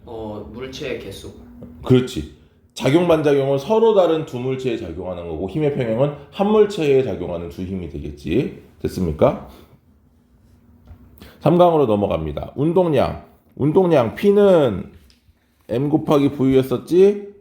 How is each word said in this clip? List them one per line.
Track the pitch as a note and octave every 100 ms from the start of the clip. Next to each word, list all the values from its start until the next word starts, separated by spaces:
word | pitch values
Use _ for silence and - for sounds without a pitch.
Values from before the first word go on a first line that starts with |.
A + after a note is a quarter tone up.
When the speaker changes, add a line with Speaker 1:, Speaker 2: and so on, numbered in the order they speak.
| -
Speaker 1:
어, | A2+ G#2+ G#2 -
물체의 | A2 C3 C3 C#3+ A#2+
개수. | - - - - - - - -
Speaker 2:
그렇지. | - B2+ B2+ - D2+ - _ _ _
작용, | - C3+ D3+ F3
반작용은 | D#3+ D3 C#3 C3+ C#3
서로 | C#3 A3 A3
다른 | G3 F3 D#3+ D3
두 | B2
물체에 | B2+ C3 C3 A2+
작용하는 | F2 D#2+ F2+ F2 E2+
거고, | D#2+ F#2+
힘의 | D#3 D3 C#3
평형은 | A#2 A2 C#3+ - -
한 | - G3+
물체에 | G#3+ G3+ - G#3+ D#3+
작용하는 | C3 F2 F2 E2+ E2+
두 | E2+
힘이 | F#2 F#2+ E2
되겠지. | D2 D2 D2 - F#2+ - - - _
됐습니까? | - - F2+ D2 B2+ G3+ - - - _ _ _ _ _ _ _ _ _ _ _ - - - - - -
삼 | D#3 F3
강으로 | F3 D#3+ C3
넘어갑니다. | G#2 F#2+ E2+ D#2 C#2+ - -
운동량. | D3+ F3 F3+ C#3 E2+ E2 - _ _ -
운동량 | C#3 E3 F#3 D#3 A2+ -
P는 | G3+ G3+ G3+ F3 C3+ F#2 - - _ _ _ _ _ _ -
M | A#2+ D3
곱하기 | D3+ D#3 D3+ C#3
V였었지? | - C3 C3 C3 B2 - E3 G3 G3+ - -